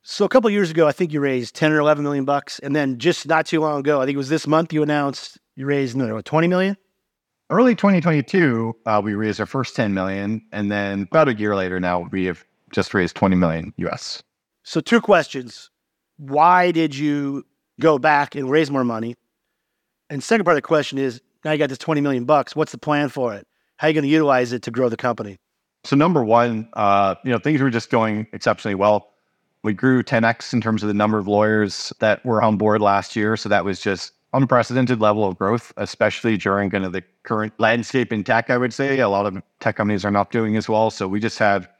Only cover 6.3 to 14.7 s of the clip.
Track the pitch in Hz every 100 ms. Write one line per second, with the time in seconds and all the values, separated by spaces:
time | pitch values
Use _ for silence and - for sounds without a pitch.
6.3 | 156 170 180 190 202 _ _ _ _ _
7.3 | _ _ 175 254 220 202 185 170 151 -
8.3 | 196 160 117 113 113 113 107 104 104 107
9.3 | 98 104 135 127 - 110 95 95 98 101
10.3 | 110 - 104 101 104 101 98 95 160 147
11.3 | 107 104 101 92 92 90 90 85 95 92
12.3 | 85 _ _ _ - 95 104 87 - 98
13.3 | 92 87 82 82 - 87 - - - -
14.3 | _ _ _ -